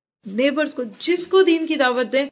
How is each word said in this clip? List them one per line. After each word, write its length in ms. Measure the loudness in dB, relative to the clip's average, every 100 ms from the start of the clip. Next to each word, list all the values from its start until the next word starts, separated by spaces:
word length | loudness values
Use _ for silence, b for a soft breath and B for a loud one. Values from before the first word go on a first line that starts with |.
| _ _ -10
neighbors 480 | 0 0 0 -4
को, 100 | -6
जिसको 580 | -10 -8 -4 -2 2 4
दीन 220 | 4 2 0
की 80 | 0
दावत 300 | 0 0 0
दें, 200 | -2 -2